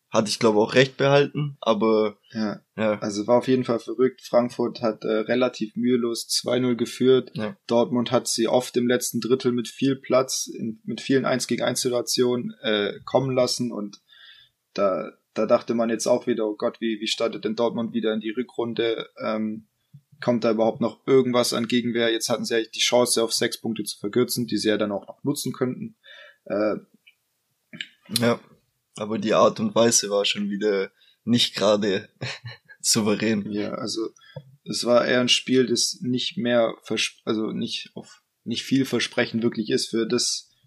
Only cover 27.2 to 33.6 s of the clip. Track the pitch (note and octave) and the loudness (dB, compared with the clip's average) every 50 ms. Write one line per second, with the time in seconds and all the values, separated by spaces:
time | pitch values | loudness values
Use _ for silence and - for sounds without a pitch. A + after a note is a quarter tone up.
27.2 | _ _ _ _ _ _ _ _ _ _ - - - - _ _ _ - A2 A#2 | _ _ _ _ _ _ _ _ _ _ -14 -14 -14 -14 _ _ _ -8 -4 0
28.2 | A#2 A#2 A#2 - - _ _ _ _ _ _ _ _ _ - - G#2+ G#2 A2 G#2 | 0 0 0 0 -4 _ _ _ _ _ _ _ _ _ -12 -10 -8 -6 -4 -2
29.2 | G#2+ G#2+ F2 F2 G#2+ G#2+ - - A2 G#2 - A2 A#2 A#2 A2+ - G#2 G2+ G2+ G2+ | 0 2 4 6 6 4 4 0 -2 0 2 4 4 4 4 2 0 0 0 0
30.2 | G2+ - - G#2 G#2 G2+ G2+ G2 G2+ G#2+ G2 F#2+ G2 - _ _ _ _ _ _ | 0 0 -2 -4 -4 -4 -4 -2 0 0 2 0 -2 -4 _ _ _ _ _ _
31.2 | - A2 A#2+ A#2+ - - - - G2 G#2+ G#2 G#2 G#2+ G2+ F#2 A2 - - _ - | -2 0 2 2 2 0 -2 2 2 4 4 4 2 0 0 -2 -4 -8 _ -12
32.2 | B2 - - - - A#2 - - _ - - _ - - - A#2 G#2 A2 G#2 G2 | -10 -10 -10 -12 -14 -18 -20 -20 _ -20 -16 _ -2 0 0 0 2 0 0 0
33.2 | A2+ A2+ A2 G2+ G2+ G#2+ G#2 G#2 | 0 0 0 -2 -4 -4 -6 -6